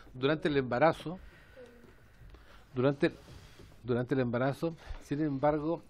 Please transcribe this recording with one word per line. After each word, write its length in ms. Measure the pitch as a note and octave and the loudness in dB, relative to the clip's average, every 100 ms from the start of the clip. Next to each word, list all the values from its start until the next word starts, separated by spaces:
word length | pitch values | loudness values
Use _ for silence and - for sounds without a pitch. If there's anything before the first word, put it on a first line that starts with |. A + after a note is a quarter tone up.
| - | -18
durante 340 | B2+ C3+ D3+ E3+ | -2 0 2 2
el 80 | C#3+ | 0
embarazo, 600 | B2+ A#2+ D#3 - D#3 F#3 - - - - - - - - - - - - - - - | 0 4 4 4 -4 -12 -14 -20 -20 -20 -20 -20 -20 -20 -20 -20 -20 -20 -20 -20 -10
durante 340 | B2 C3+ C#3+ E3+ | 0 2 2 0
el, 60 | - - - - - - - | -2 -18 -20 -20 -20 -20 -10
durante 320 | A#2 A#2+ B2 | -2 -2 0
el 60 | C3+ | 0
embarazo. 560 | A#2+ A#2 C3+ C3+ E3 E3 - - | 0 2 0 0 -4 -6 -12 -12
Sin 180 | - C#3+ | -6 -2
embargo, 600 | D#3 C3+ D3 D3+ D3+ D#3+ | -2 2 2 2 0 -4